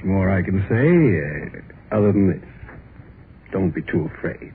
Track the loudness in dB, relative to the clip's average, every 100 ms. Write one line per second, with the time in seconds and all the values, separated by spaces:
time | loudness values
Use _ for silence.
0 | -2 0 2 0 0 -2 0 2 4 4
1 | 4 2 -2 -6 -10 -14 -18 -20 -6 0
2 | 2 4 2 0 -6 -20 -20 -20 -20 -20
3 | -20 -20 -20 -20 -8 -2 -2 -2 -4 -4
4 | -4 -6 -8 -8 -14